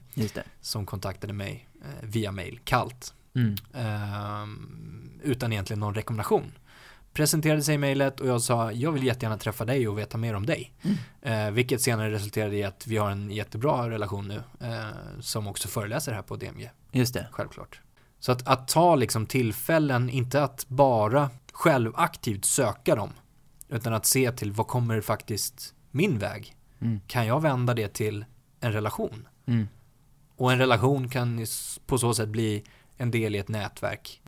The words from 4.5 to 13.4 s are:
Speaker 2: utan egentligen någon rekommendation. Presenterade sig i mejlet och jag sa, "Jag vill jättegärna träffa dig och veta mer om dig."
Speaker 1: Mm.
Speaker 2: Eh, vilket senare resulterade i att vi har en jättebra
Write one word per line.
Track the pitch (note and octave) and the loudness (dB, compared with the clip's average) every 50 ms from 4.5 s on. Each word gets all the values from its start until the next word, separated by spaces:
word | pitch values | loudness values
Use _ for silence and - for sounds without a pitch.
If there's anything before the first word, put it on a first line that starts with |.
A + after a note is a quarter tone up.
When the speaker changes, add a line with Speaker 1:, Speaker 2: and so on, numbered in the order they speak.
| G#2+ G2+ G#2+ - - G#2+ G#2+ - - A2 - - - - | -12 -14 -16 -16 -16 -16 -16 -14 -14 -14 -16 -16 -16 -6
Speaker 2:
utan | - D3 B2 B2 B2+ A2+ | -2 -2 -2 0 0 0
egentligen | A2 G2+ G2 - A2 G#2 | 0 -2 -2 -2 -2 -2
någon | G#2+ G#2 G2+ | -2 -2 -2
rekommendation. | A2 - - A2+ G#2+ G2+ - A2 - - - - - - - - - - - - - - _ | -4 -4 -4 -4 -4 2 2 2 2 2 -2 -14 -20 -20 -20 -20 -20 -20 -20 -20 -20 -20 _
Presenterade | - D#3 D3+ D3 E3 D#3 D#3 D#3 D3+ D3+ | 0 2 2 2 2 2 4 4 4 4
sig | C#3 D#3 D3+ | 4 2 2
i | C#3+ | 2
mejlet | C#3+ C#3 C3+ C3+ C#3 C#3 C3+ - | 2 2 2 4 2 2 0 0
och | - B2+ | 0 2
jag | B2 A2+ | 2 2
sa, | A#2 - A#2+ A#2 A2+ A2+ | 2 2 2 2 2 0
"Jag | G#2+ A#2+ C#3 E3 | -2 0 0 0
vill | D#3 C3 C3 | 0 2 2
jättegärna | B2 A2+ B2 A#2 A2 A2 G2+ | 2 2 0 -2 -4 -4 -2
träffa | - A2 G2+ - A2+ | -4 -6 -4 -2 -2
dig | A#2 C3+ C#3 A#2 G#2+ | 0 2 2 2 0
och | G2+ G#2+ | 0 -2
veta | G#2 - - A2+ | -4 -4 -4 -4
mer | A2+ A#2 G#2 | -2 -2 -2
om | G2 G#2 | -2 0
dig." | D3+ D#3 - A#2+ - - - | 0 -2 -2 -4 -12 -14 -6
Speaker 1:
Mm. | - F#3 G#3 D3 - - - - - B2 A2+ G#2+ G#2+ | -2 -2 0 0 -2 -10 -14 -8 -4 -2 0 0 0
Speaker 2:
Eh, | G#2 G2+ | 0 2
vilket | B2 B2+ B2+ C#3 A2+ | 2 2 2 2 2
senare | - C3 A#2 A2 A2 A2 | 2 2 2 2 0 0
resulterade | G#2+ G#2 G2+ G#2 - A2+ G#2+ G2+ G#2 | -2 -2 -4 -2 -2 -2 -2 0 0
i | G2+ G2+ | -2 -2
att | G2 - - - | -2 -6 -8 -6
vi | A2+ A2 | -2 0
har | G#2 G#2 G2+ | 2 2 0
en | G2 G2 G2+ G#2 | 0 -2 -4 -6
jättebra | G2+ G#2 | -6 -6